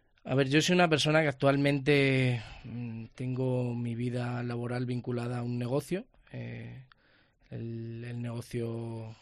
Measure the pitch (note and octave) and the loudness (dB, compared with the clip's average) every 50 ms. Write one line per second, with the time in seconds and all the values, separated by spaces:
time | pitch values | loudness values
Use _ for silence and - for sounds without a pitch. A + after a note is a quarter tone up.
0 | _ _ _ _ - - C3+ C3+ C#3 C3 C#3 D#3 D3 - F3+ F3+ F3+ E3+ D#3 C#3 | _ _ _ _ -4 0 2 2 4 6 4 4 6 6 6 6 6 6 4 4
1 | - D3+ D3+ D#3+ D#3+ D3 C3 - C#3+ C3+ C#3 C#3 C#3 C#3+ C#3+ C#3+ C3+ D3 D3 C#3+ | 4 4 4 4 4 4 2 2 4 4 4 6 4 4 2 2 4 4 6 6
2 | C#3 C3+ C3+ C3 C3 B2+ B2 A2+ G#2+ - - - - A#2+ A2+ A#2+ A#2+ A#2 A2+ A2+ | 6 6 4 4 4 2 2 0 -4 -8 -16 -16 -14 -10 -10 -8 -8 -8 -8 -10
3 | A2+ A2 - - B2+ B2+ C3 B2 C3 C3 B2+ B2+ B2 A#2+ A#2+ A#2+ A#2+ A#2+ A#2 A2+ | -10 -12 -10 -8 -6 -4 -2 -2 0 0 0 0 0 0 -2 -2 -2 -2 -2 -2
4 | B2 B2 A#2+ B2 B2 B2 B2 A#2+ A#2+ A#2+ A#2+ A#2 A#2+ A#2+ A#2+ B2 B2+ B2 B2 A#2+ | -2 -2 -2 -2 -4 -2 -4 -4 -4 -4 -4 -4 -4 -4 -4 -4 -2 -2 -2 -4
5 | A2+ B2+ A#2+ A#2+ A#2+ A#2+ B2 B2 A#2+ A#2+ A#2+ A#2+ B2 A#2 C3 D3 C#3+ - F3 F#3+ | -4 -4 -4 -2 -2 -2 -4 -4 -4 -4 -2 -2 -2 0 -2 -2 -2 -2 -6 -6
6 | B3+ _ _ _ - - B2+ B2 A#2 A#2 A#2 A#2 A#2 A#2 A#2+ B2+ C3 _ _ _ | -6 _ _ _ -20 -14 -12 -10 -10 -10 -10 -10 -12 -12 -14 -16 -18 _ _ _
7 | _ _ _ _ _ _ _ _ _ - A#2+ A#2 A#2 A#2 A#2 A2+ A2+ A#2 A2+ A2+ | _ _ _ _ _ _ _ _ _ -14 -12 -10 -8 -8 -8 -8 -8 -10 -10 -10
8 | A#2 A#2+ A#2+ A#2+ A#2+ A#2+ A#2 A#2 A#2 - - A#2+ A#2 A#2 A#2 A#2 A2+ A2+ A2+ A2+ | -10 -10 -8 -6 -6 -6 -6 -8 -8 -6 -6 -4 -4 -4 -4 -6 -6 -8 -8 -10
9 | A2 A2 A2 - | -10 -12 -14 -18